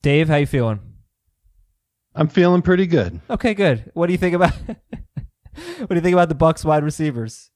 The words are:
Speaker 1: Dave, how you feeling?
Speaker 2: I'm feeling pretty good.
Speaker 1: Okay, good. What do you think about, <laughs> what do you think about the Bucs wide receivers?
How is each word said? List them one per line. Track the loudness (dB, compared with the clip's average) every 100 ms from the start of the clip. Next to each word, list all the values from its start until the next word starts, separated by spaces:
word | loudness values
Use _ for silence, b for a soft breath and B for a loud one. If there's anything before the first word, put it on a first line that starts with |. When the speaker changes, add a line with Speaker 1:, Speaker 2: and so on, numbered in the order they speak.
Speaker 1:
Dave, | 2 2 2
how | 0
you | 0
feeling? | -2 -2 -4 -12 -20 _ _ _ _ _ _ _ _ _ _ _
Speaker 2:
I'm | -2 0
feeling | 4 4 4
pretty | 2 0 2
good. | 0 0 -8 -8
Speaker 1:
Okay, | -4 -2
good. | 0 0 0 -6
What | -4 -2
do |
you | 0
think | 0
about, | 2 0
<laughs> | 0 -12
what | -14 _ -18 -14 -16 -16 _ -20 -18 -16 -12 -2
do |
you | 0
think | 2
about | 4 2
the |
Bucs | 2 2 2
wide | 0 0
receivers? | 0 -4 -4 -4 -10 -12 _